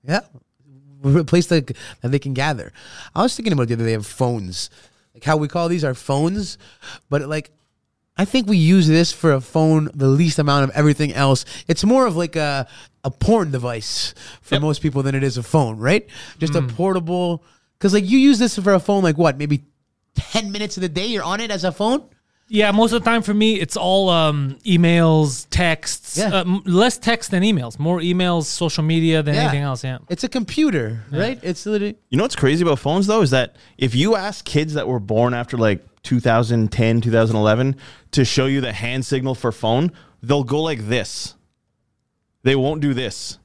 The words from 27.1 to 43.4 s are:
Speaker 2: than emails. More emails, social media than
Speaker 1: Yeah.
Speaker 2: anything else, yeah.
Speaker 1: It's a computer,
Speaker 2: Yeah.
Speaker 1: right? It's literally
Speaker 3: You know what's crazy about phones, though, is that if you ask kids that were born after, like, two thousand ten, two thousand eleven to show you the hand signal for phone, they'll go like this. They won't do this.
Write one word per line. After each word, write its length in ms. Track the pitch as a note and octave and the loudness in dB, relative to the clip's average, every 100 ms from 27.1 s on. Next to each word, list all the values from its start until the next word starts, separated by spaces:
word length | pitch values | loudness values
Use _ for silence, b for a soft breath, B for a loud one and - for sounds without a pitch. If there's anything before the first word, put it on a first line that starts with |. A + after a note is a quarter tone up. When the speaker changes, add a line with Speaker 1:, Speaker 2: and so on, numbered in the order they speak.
| A#3 - | -2 -2
Speaker 2:
than 120 | F#3 | 0
emails. 360 | G3+ F#3 A#2+ A2 | 2 0 -2 -4
More 220 | D#3 F3+ | -2 -2
emails, 440 | F3 F3+ F3+ E3+ D3 | 0 0 0 0 -2
social 360 | - E3+ - | -4 -4 -2
media 400 | D#3 E3 E3 D#3+ | 0 2 2 2
than 120 | D3+ | 0
Speaker 1:
Yeah. 80 | D3 | 0
Speaker 2:
anything 180 | - C#3+ | 0 -2
else, 220 | C#3+ B2+ | -4 -6
yeah. 140 | C3+ B2+ - | -8 -10 -10
Speaker 1:
It's 160 | F3 | -8
a 60 | C4 | -4
computer, 720 | C4 G3 - D4+ E3+ A2 A2+ G#2+ | -6 -4 0 0 0 -4 -8 -6
Speaker 2:
Yeah. 80 | C#3+ | -4
Speaker 1:
right? 180 | A3 B3 | -4 -4
It's 240 | F3+ F3 G#3 | -8 -6 -4
literally 300 | G#3+ G3+ G#3 _ | -2 -2 -8 _
Speaker 3:
You 80 | C3 | 0
know 80 | |
what's 100 | A#3 - | 0 2
crazy 260 | C#3 D#3+ | 2 4
about 160 | E3+ C#3 | 2 2
phones, 280 | C#3 F3+ G3 | 0 0 2
though, 140 | A3 | 2
is 100 | D#3 | 4
that 240 | C3 B2 _ b b | 2 0 _ b b
if 180 | C3 | -2
you 220 | B2 F#3+ G#3+ | 2 2 0
ask 300 | G3 - - | -2 -10 -4
kids 260 | D3 D#3 | -2 -2
that 140 | D3 A2 | -4 -4
were 100 | B2+ | -4
born 360 | G2 A2 A#2+ | -2 0 2
after, 240 | A#2+ A#2+ B2 | 0 -6 0
like, 260 | A2 F#2+ - _ | 0 0 -6 _
two 180 | - B2 | -2 0
thousand 520 | B2 A2+ A2+ A#2 G#2+ | 2 2 2 0 0
ten, 300 | - A2+ A#2 | 2 2 2
two 80 | A#2 | 2
thousand 260 | A2+ A2+ A2 | 2 2 2
eleven 400 | G#2+ A2+ C3 C3+ B B B | 2 2 0 -2 B B B
to 120 | D3 | 0
show 220 | B2 - C3+ | 2 2 0
you 160 | C#3 | -2
the 100 | B2+ | -4
hand 320 | G2 A#2 C3 | -6 -6 -6
signal 300 | B2+ C3+ C3+ | -4 -4 -4
for 180 | B2+ A#2+ | -4 -6
phone, 400 | - A2 A#2+ E3+ b b b | -2 0 0 0 b b b
they'll 200 | A#2 C#3+ | -2 0
go 180 | A#2+ D3+ | 0 -2
like 260 | D#3+ C3 G#2+ | -2 -4 -2
this. 460 | A#2+ F#2+ - - _ _ _ _ _ _ _ _ _ _ _ | -4 -4 -10 -12 _ _ _ _ _ _ _ _ _ _ _
They 120 | B2+ C3+ | 0 2
won't 240 | C3 D#3 | 0 0
do 140 | D3 | -2
this. 440 | B2+ A#2 - - - | -2 -6 -8 -14 -16